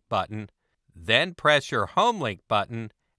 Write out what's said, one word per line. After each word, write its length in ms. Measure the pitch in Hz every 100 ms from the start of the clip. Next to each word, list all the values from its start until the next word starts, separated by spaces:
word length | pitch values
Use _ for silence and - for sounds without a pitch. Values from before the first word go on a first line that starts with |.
| -
button, 400 | 101 92 107 101 _ _ _ _
then 380 | 90 85 120 175
press 380 | 175 151 147 -
your 180 | 120 98
HomeLink 520 | 185 233 214 120 95 -
button 460 | 107 98 117 110 _ _